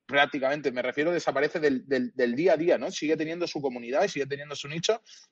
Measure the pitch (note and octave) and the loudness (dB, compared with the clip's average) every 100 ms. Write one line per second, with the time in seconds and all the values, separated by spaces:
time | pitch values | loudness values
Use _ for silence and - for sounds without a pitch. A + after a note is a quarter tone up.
0 | - C#3+ C#3+ C#3+ C3 D3 C#3 B2 B2+ C#3 | -2 2 2 2 0 0 -2 -2 -4 0
1 | D#3 F3 D3+ C3+ D3+ F3 D3+ B2+ C3+ C3 | 0 0 0 0 0 2 2 2 0 0
2 | B2 B2+ A#2+ A#2+ F3+ D#3 E3+ C3+ D3 F#3+ | 0 0 0 4 4 4 4 2 0 -4
3 | D3+ D#3 D#3+ F3 E3 D#3 C#3 B2 A#2+ C#3 | -2 -2 -2 -4 -6 -4 -4 -4 -4 0
4 | G3 C#3+ C3+ C#3 D3 C#3 C#3+ D#3+ F#3+ A3 | 0 -2 -6 -6 -10 -12 -8 -4 0 -2
5 | - - _ | -4 -20 _